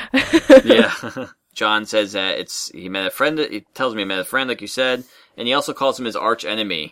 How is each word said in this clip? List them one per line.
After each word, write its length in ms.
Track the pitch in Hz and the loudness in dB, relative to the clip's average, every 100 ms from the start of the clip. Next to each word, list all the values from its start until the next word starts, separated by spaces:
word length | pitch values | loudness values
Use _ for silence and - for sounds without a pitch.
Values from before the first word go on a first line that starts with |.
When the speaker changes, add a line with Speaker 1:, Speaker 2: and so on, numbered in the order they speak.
| - | -4
Speaker 1:
<laughs> 500 | 262 - 320 - 262 | -2 2 2 8 10
Speaker 2:
Yeah. 300 | - 226 214 - | 10 6 4 -2
<laughs> 260 | 117 131 127 _ _ | -10 -12 -14 _ _
John 320 | - 110 107 107 | -4 0 0 0
says 280 | 110 101 | 0 0
that 240 | 101 95 87 | -2 -2 -4
it's, 300 | 90 - - | -6 -10 -12
he 180 | - 92 | -12 -8
met 180 | 98 95 | -6 -4
a 20 | |
friend, 280 | - 143 156 | -2 -2 -2
he 220 | 151 104 - | -4 -6 -12
tells 200 | - 135 | -6 -4
me 80 | 110 | -4
he 40 | 98 | -4
met 140 | 95 | -4
a 40 | |
friend, 240 | 90 131 131 | -4 -4 -4
like 140 | 117 | -6
you 60 | 104 | -8
said, 360 | - 127 127 127 _ _ - | -4 -2 -2 -6 _ _ -10
and 100 | 120 | -2
he 60 | |
also 200 | 139 143 | -2 -2
calls 260 | - 135 127 | -2 -2 -2
him 60 | 120 | -6
his 100 | 104 | -4
arch 300 | 110 113 80 | -2 -2 -4
enemy, 440 | 110 107 85 76 | -6 -4 -6 -8